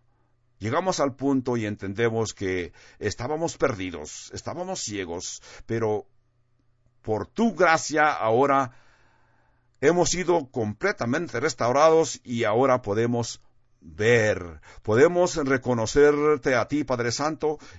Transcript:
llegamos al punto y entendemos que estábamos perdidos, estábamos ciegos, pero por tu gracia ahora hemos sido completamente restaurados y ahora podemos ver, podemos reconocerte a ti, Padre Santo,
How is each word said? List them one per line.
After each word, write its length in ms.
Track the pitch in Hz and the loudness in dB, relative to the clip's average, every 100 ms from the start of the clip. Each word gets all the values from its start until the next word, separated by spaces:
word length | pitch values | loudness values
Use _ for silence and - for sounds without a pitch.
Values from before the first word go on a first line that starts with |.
| _ _ _ _ _ _ | _ _ _ _ _ _
llegamos 400 | 104 156 117 - | -4 -2 -2 -2
al 160 | 139 120 | -2 0
punto 420 | 139 135 127 120 | 0 0 0 -2
y 80 | 107 | -4
entendemos 680 | 101 98 95 117 113 107 | -6 -8 -2 0 0 -4
que 400 | - 95 92 82 - - - | -4 -4 -4 -6 -12 -20 -8
estábamos 580 | 104 - 123 156 165 - | -6 -6 -6 -4 -6 -2
perdidos, 760 | 147 92 92 80 78 - - | -4 -2 -8 -10 -12 -16 -16
estábamos 460 | 101 - 143 180 185 | -12 -10 -10 -10 -8
ciegos, 600 | - 101 85 87 - - - - - | -8 -8 -8 -8 -10 -14 -18 -20 -6
pero 420 | 113 110 104 - _ _ _ _ _ _ _ _ _ | -2 0 -2 -6 _ _ _ _ _ _ _ _ _
por 260 | - 147 - | -6 -4 -4
tu 260 | - 233 | -2 -2
gracia 580 | 165 170 160 - 151 151 | 2 4 4 0 2 2
ahora 600 | 87 110 117 139 135 123 - _ _ _ _ _ _ _ _ _ _ | 2 2 2 4 2 0 -8 _ _ _ _ _ _ _ _ _ _
hemos 280 | 143 175 139 | 2 4 2
sido 400 | 175 175 170 139 | 0 0 0 -2
completamente 880 | 127 107 101 196 208 117 151 170 117 | -6 -6 -2 -4 -2 -2 -2 -4 -4
restaurados 840 | 156 - 117 135 160 160 156 - | -4 -2 0 4 6 6 2 -4
y 220 | 120 117 110 | -8 -2 0
ahora 360 | 113 131 127 | 2 2 2
podemos 600 | 104 101 120 117 117 - _ _ _ _ | 0 -2 0 -2 -4 -10 _ _ _ _
ver, 800 | 85 80 110 120 107 92 87 78 - - | -20 -2 4 4 4 0 -6 -14 -20 -10
podemos 520 | 107 113 165 175 175 165 | 0 4 6 4 0 0
reconocerte 1200 | 135 131 120 117 110 143 147 147 151 147 147 123 | -2 -2 0 -2 0 6 6 6 0 0 0 0
a 120 | - | 0
ti, 160 | 147 | -4
Padre 280 | 135 120 120 | -2 -2 -2
Santo, 480 | 117 147 156 151 151 - | -4 -4 -4 -4 -4 -10